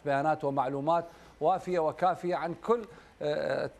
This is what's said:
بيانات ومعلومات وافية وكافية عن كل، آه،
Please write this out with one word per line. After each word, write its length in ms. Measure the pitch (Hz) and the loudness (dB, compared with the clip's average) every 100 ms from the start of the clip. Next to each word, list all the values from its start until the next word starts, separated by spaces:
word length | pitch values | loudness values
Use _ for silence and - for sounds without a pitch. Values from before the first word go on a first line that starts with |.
| 143 | 0
بيانات 380 | 139 151 151 | 2 2 0
ومعلومات 600 | 143 139 131 139 147 170 170 - - - | 0 0 -2 -2 0 0 0 -10 -20 -2
وافية 380 | 156 185 185 180 | 0 0 0 0
وكافية 560 | 156 139 180 170 175 165 | 0 2 2 2 -2 -2
عن 180 | 165 | -4
كل، 320 | 165 - 240 208 - - - | -4 0 0 0 -16 -20 -6
آه، 480 | 151 147 - 135 - | -2 -2 -2 -2 -2